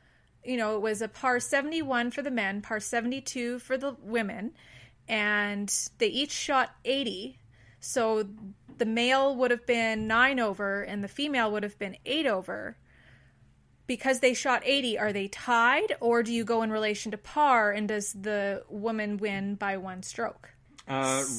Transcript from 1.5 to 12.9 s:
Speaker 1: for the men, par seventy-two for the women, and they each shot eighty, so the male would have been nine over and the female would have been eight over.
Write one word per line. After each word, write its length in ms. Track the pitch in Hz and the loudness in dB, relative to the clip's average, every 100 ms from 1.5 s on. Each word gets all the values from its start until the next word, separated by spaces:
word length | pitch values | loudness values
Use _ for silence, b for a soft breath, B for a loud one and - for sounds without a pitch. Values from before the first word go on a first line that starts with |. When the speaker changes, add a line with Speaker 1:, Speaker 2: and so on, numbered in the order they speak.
| 285 285 330 285 247 240 | 0 0 -2 0 0 0
Speaker 1:
for 140 | 240 | -2
the 80 | 285 | -2
men, 320 | 247 196 202 | 0 -2 -2
par 160 | 202 214 | -4 -6
seventy-two 800 | 202 240 233 269 262 262 240 247 | -2 -2 0 -4 -6 -4 -4 -4
for 180 | - 262 | -4 -2
the 180 | 277 240 | -2 -6
women, 520 | 196 226 208 - 214 - B B B B - | -4 -2 -2 -4 -8 -10 B B B B -4
and 640 | 220 208 208 208 202 202 - - - | 0 2 2 0 -2 -2 -2 -4 0
they 80 | 220 | 0
each 240 | 226 285 | 0 -4
shot 400 | - - 277 247 - | -4 0 2 2 -2
eighty, 540 | - 269 254 190 226 262 - b b b | -2 0 0 -4 -10 -14 -20 b b b
so 480 | - - 226 220 208 214 196 - - - | -6 0 2 2 -2 -6 -16 -18 -12 -2
the 80 | 226 | 0
male 500 | 226 240 262 269 262 | 2 4 4 4 4
would 160 | 247 | 2
have 140 | 240 240 | 2 2
been 400 | 240 226 220 220 | 2 2 0 2
nine 320 | 226 262 269 | 4 6 4
over 420 | 226 190 202 196 | 0 0 -2 -4
and 220 | 190 202 | -4 -6
the 40 | 202 | -6
female 440 | - 294 269 220 | -4 -2 2 2
would 100 | 208 | 0
have 160 | 208 202 | -4 -6
been 180 | 196 - | -10 -8
eight 220 | - 294 285 | -4 0 2
over. 520 | 196 190 196 208 233 _ | 0 -2 -8 -10 -14 _